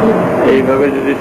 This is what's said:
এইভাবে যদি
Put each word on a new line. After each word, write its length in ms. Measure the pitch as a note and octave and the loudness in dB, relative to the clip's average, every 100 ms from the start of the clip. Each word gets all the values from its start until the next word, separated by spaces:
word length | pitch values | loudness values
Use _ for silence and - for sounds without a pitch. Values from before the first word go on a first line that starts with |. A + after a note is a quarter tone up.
| A3 G3 C#3 C3 C3 | 0 0 -2 0 2
এইভাবে 380 | C3 B2+ C3+ C#3+ | 2 2 0 0
যদি 240 | C3+ C3+ C3+ | -2 -2 -2